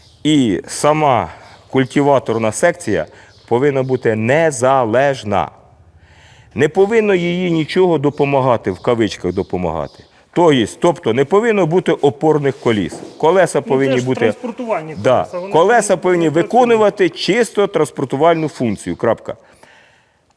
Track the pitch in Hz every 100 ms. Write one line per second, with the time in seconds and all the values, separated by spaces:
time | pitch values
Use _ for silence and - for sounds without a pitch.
0 | - _ 147 151 123 90 - - 147 151
1 | 151 120 87 - - - - 131 131 -
2 | 143 139 - 113 113 107 175 170 - 95
3 | 73 - - - - 120 143 135 131 127
4 | 120 110 113 143 165 131 127 135 117 117
5 | 139 131 104 98 78 - - _ _ _
6 | _ - - - _ - 143 190 196 226
7 | 214 190 175 175 180 165 151 - 185 160
8 | 143 139 143 139 131 113 - 90 - 120
9 | 107 - 90 90 92 92 90 80 71 -
10 | - _ _ - 170 139 104 - 175 160
11 | - 117 139 196 233 208 170 180 - 160
12 | - - 156 151 139 127 127 110 82 -
13 | - - 151 185 170 151 135 131 135 131
14 | 123 123 113 104 247 - 233 190 156 147
15 | 110 120 82 180 175 147 180 240 214 185
16 | 180 180 165 147 170 226 247 226 208 -
17 | 180 - - 208 226 - 196 180 151 -
18 | 135 139 160 170 156 - 123 98 - 82
19 | 117 107 - - _ _ - _ _ _
20 | _ _ _